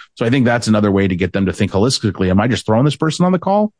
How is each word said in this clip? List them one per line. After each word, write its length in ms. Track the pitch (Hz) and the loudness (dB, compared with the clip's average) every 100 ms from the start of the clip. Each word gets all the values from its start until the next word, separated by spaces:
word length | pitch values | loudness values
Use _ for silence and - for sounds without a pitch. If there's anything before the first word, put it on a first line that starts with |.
| - - | -18 -4
So 100 | 117 | 0
I 60 | |
think 140 | 135 120 | 2 2
that's 220 | 120 113 | 0 0
another 240 | 107 104 | 2 2
way 160 | 98 98 | 2 0
to 80 | 87 | 0
get 180 | 90 | -2
them 120 | 98 95 | -2 -2
to 80 | |
think 180 | 90 98 | -2 -2
holistically. 600 | 95 123 - 104 - 92 | 0 0 0 -4 -2 0
Am 80 | 95 | 2
I 80 | 123 | 2
just 180 | 95 - | -2 0
throwing 200 | 110 147 | 0 0
this 100 | - | 0
person 280 | 160 - 180 | -4 0 0
on 60 | |
the 60 | 185 | 0
call? 360 | 190 202 214 | 0 -2 -2